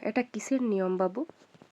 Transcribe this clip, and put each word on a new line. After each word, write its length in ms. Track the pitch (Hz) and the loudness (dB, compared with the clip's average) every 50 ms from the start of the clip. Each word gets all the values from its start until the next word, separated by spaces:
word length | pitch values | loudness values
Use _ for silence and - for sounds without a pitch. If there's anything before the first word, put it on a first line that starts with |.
এটা 200 | - - 220 - 247 | -2 -2 0 0 -2
কিসের 380 | - - 220 - - 269 262 | -2 -6 -10 -2 -2 0 0
নিয়ম 320 | 254 226 208 190 190 185 185 180 | 2 2 2 2 2 2 2 2
বাবু? 240 | 190 185 185 226 311 - - _ - _ - - - - _ | 2 2 0 -2 -6 -8 -10 _ -20 _ -20 -20 -20 -20 _